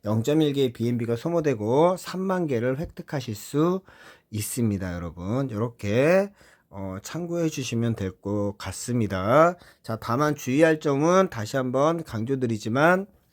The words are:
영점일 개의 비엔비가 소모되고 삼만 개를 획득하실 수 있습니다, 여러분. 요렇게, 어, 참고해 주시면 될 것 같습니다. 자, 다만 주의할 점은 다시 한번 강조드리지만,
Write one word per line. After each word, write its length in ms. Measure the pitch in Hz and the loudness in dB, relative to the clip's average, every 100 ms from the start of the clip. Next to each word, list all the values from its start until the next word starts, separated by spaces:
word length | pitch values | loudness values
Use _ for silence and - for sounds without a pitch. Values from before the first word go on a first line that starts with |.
영점일 500 | 104 110 113 156 151 | -2 0 2 2 2
개의 180 | 139 131 | 2 0
비엔비가 440 | 117 113 123 113 117 | 0 -2 0 -2 -2
소모되고 800 | 160 170 151 120 104 131 170 180 | -2 0 0 0 2 4 4 2
삼만 480 | - 180 190 185 165 | -4 -6 -2 -2 0
개를 320 | 123 123 131 | 0 0 -2
획득하실 560 | 175 - 175 147 123 | -6 -10 -8 -6 -6
수 480 | 104 - 143 165 185 - - - - _ | -8 -6 0 0 0 -6 -20 -20 -20 _
있습니다, 640 | 107 104 - 117 101 92 | -8 -6 -2 0 0 -4
여러분. 560 | 87 85 80 90 123 139 | -6 -8 -8 -6 -4 -4
요렇게, 840 | 107 120 - 101 107 143 185 202 202 - _ _ | -4 -4 -4 -2 2 4 4 2 -6 -20 _ _
어, 260 | 98 98 95 | -12 -10 -10
참고해 480 | - 160 170 170 165 | -10 -8 -6 -2 -2
주시면 460 | 156 127 117 117 110 | -2 -4 -2 -2 -2
될 160 | 95 - | -4 -6
것 320 | 101 104 101 98 | -6 -4 -4 -6
같습니다. 1000 | - 92 - 123 107 95 95 135 165 170 - _ | -10 -8 -4 -2 0 0 2 6 6 2 -10 _
자, 140 | - 110 | -10 -8
다만 340 | - 120 151 | -2 0 0
주의할 460 | 147 - 131 160 156 | 0 -2 4 4 4
점은 480 | 156 139 156 180 190 | 0 2 4 4 2
다시 280 | 120 107 139 | 0 -4 -2
한번 440 | 127 127 147 170 | 0 2 2 2
강조드리지만, 1040 | 160 113 113 135 127 113 113 120 156 185 196 _ _ | -4 -6 -2 -2 -2 -2 -2 2 4 4 0 _ _